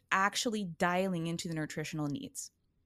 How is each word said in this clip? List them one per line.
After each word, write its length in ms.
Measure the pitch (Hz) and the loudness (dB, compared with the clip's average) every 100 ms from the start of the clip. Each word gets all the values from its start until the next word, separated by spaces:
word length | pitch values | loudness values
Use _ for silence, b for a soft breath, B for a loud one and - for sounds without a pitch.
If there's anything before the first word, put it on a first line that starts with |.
| _ | _
actually 520 | 190 196 - 254 214 | 4 4 2 0 -2
dialing 640 | 185 160 180 180 190 175 165 | -4 0 2 4 2 0 -2
into 200 | 170 170 | -2 -2
the 60 | |
nutritional 540 | 160 151 - 151 156 147 | -4 -2 -4 -4 -2 -2
needs. 420 | 139 - - - _ _ _ | -2 -6 -10 -12 _ _ _